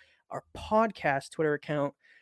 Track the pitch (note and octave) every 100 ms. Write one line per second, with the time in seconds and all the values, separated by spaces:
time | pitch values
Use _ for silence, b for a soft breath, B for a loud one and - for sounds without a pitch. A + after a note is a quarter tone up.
0 | b b _ C3 - - - G#3+ A3+ -
1 | D#3 C3+ - - D#3 D3 - D3 C#3 -
2 | b b